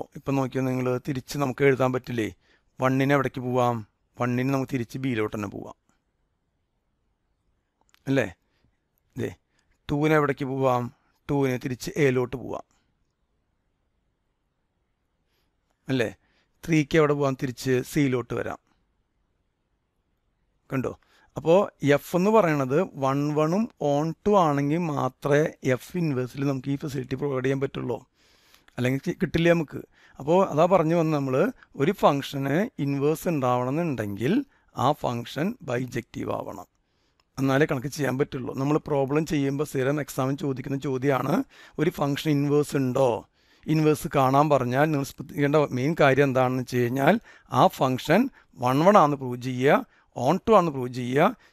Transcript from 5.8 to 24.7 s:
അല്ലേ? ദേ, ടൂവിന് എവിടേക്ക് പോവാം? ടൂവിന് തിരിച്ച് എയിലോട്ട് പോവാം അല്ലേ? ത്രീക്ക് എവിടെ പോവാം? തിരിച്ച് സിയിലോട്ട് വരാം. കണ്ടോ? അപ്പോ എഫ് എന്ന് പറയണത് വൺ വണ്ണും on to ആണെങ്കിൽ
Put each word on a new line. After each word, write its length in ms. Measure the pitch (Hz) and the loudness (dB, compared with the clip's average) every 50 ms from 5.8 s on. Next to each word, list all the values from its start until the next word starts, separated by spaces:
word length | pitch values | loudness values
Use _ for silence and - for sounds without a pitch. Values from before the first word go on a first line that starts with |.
| _ _ _ _ _ _ _ _ _ _ _ _ _ _ _ _ _ _ _ _ _ _ _ _ _ _ _ _ _ _ _ _ _ _ _ _ _ _ _ _ _ _ _ _ - 135 | _ _ _ _ _ _ _ _ _ _ _ _ _ _ _ _ _ _ _ _ _ _ _ _ _ _ _ _ _ _ _ _ _ _ _ _ _ _ _ _ _ _ _ _ -6 -2
അല്ലേ? 160 | 135 135 110 95 - _ _ _ _ _ _ _ _ _ _ _ _ _ _ _ - 127 | -2 -2 -2 -4 -8 _ _ _ _ _ _ _ _ _ _ _ _ _ _ _ -10 -8
ദേ, 100 | 117 110 90 _ _ _ _ _ _ _ _ _ - - | -8 -8 -10 _ _ _ _ _ _ _ _ _ -8 -6
ടൂവിന് 260 | 151 143 151 156 156 | -2 0 2 2 4
എവിടേക്ക് 280 | 151 143 135 135 - 147 127 | 4 2 2 -2 -4 -4 -6
പോവാം? 320 | 135 135 135 131 123 123 120 117 - _ _ _ _ _ - - | -4 0 0 0 2 0 -2 -6 -10 _ _ _ _ _ -8 -4
ടൂവിന് 280 | 147 139 139 131 127 120 - | 0 0 0 0 0 -2 -4
തിരിച്ച് 240 | 139 127 - - - - 185 147 | -6 -8 -8 -10 -8 -2 0 0
എയിലോട്ട് 320 | 135 127 127 123 117 135 123 | 2 2 0 -2 -4 -6 -10
പോവാം 240 | 110 101 - - - _ _ _ _ _ _ _ _ _ _ _ _ _ _ _ _ _ _ _ _ _ _ _ _ _ _ _ _ _ _ _ _ _ _ _ _ _ _ _ _ _ _ _ _ _ _ _ _ _ _ _ _ _ _ _ _ _ _ _ _ _ _ _ - | -10 -10 -10 -12 -12 _ _ _ _ _ _ _ _ _ _ _ _ _ _ _ _ _ _ _ _ _ _ _ _ _ _ _ _ _ _ _ _ _ _ _ _ _ _ _ _ _ _ _ _ _ _ _ _ _ _ _ _ _ _ _ _ _ _ _ _ _ _ _ -8
അല്ലേ? 220 | - 135 127 113 101 - _ _ _ _ _ _ _ _ _ - | -6 -2 -2 -2 -4 -6 _ _ _ _ _ _ _ _ _ -6
ത്രീക്ക് 340 | - 165 156 147 - - 165 | -2 0 0 0 2 2 2
എവിടെ 140 | 151 143 147 143 | 2 2 2 0
പോവാം? 160 | 143 135 135 - | 0 -2 -2 -4
തിരിച്ച് 320 | 143 131 120 - - 131 127 123 131 - | -6 -8 -8 -6 -2 -2 0 0 -2 -2
സിയിലോട്ട് 420 | - 156 143 135 127 120 117 - 123 117 | -2 0 0 0 0 -2 -4 -6 -6 -6
വരാം. 200 | - - - - _ _ _ _ _ _ _ _ _ _ _ _ _ _ _ _ _ _ _ _ _ _ _ _ _ _ _ _ _ _ _ _ _ _ _ _ _ _ _ _ _ - | -6 -6 -8 -12 _ _ _ _ _ _ _ _ _ _ _ _ _ _ _ _ _ _ _ _ _ _ _ _ _ _ _ _ _ _ _ _ _ _ _ _ _ _ _ _ _ -8
കണ്ടോ? 240 | 139 135 117 - - _ _ _ _ _ _ _ - | -6 -4 -4 -6 -8 _ _ _ _ _ _ _ -12
അപ്പോ 180 | 131 147 156 170 196 202 - _ - 160 139 143 | -4 2 4 4 4 2 0 _ -2 2 2 2
എഫ് 180 | 143 - - - | 2 0 -2 -2
എന്ന് 140 | 170 180 208 220 | 0 2 4 4
പറയണത് 420 | 226 180 165 151 143 135 127 135 165 190 - - 147 135 | 4 4 4 2 0 0 0 0 0 0 -2 -4 -4 -2
വൺ 140 | 131 135 143 143 151 151 | 0 0 0 0 0 0
വണ്ണും 260 | 151 156 156 175 208 226 - _ - - 143 | 0 0 0 0 -2 -2 -4 _ -4 -2 0
on 160 | 143 143 156 165 165 _ - | 0 0 -2 -4 -6 _ 0
to 80 | 202 208 196 170 | 2 4 4 4
ആണെങ്കിൽ 360 | 151 143 139 143 143 | 4 2 0 0 0